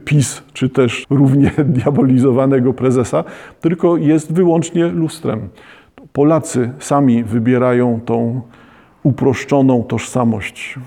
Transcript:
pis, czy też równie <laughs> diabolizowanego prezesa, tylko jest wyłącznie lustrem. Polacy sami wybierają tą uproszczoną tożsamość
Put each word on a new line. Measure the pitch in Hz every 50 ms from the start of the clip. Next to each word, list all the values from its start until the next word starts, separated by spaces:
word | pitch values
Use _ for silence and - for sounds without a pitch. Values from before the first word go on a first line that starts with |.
| -
pis, | - 147 147 123 - - - - _
czy | _ - 131 123
też | - 139 127 117 - - - _
równie | 135 139 143 135 131 143 139 - - - 147
<laughs> | 131 -
diabolizowanego | 123 - 143 139 160 240 262 131 127 123 139 120 131 135 135 139 131 123 131 123
prezesa, | - 120 131 123 131 117 - - 151 170 - - - - - - _
tylko | - 165 180 170 - 175 170
jest | 160 160 143 160 156 151 -
wyłącznie | 160 180 185 175 165 165 160 - - 175 165
lustrem. | 170 175 170 160 156 - - - 120 117 110 110 92 - - - - - - _ _ _ - - -
Polacy | _ 139 143 151 165 156 - - - 123 123 120 131 147
sami | - - 147 143 143 131 117 117 120
wybierają | 101 110 120 110 123 127 123 127 127 123 123 123 123 117 113 117
tą | - 117 117 117 117 117 131 113 - - - - - - - _ _ _ _
uproszczoną | _ 147 120 - 127 139 123 - - - 143 139 135 131 127 120
tożsamość | 110 - 117 113 - - - 127 120 117 107 101 92 - - - - - - 135 127